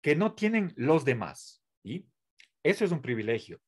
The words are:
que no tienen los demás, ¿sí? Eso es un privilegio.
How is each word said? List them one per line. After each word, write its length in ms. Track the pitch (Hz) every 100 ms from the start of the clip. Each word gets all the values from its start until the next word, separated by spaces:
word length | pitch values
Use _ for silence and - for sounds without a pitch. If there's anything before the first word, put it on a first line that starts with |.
que 140 | 151
no 180 | 151 208
tienen 400 | - 214 226 185
los 300 | - 127 160
demás, 580 | 135 120 82 - - - _ _
¿sí? 240 | - 180 - _ _ _ - _
Eso 200 | 156 208
es 80 | 202
un 100 | 165
privilegio. 600 | 127 113 107 113 - 85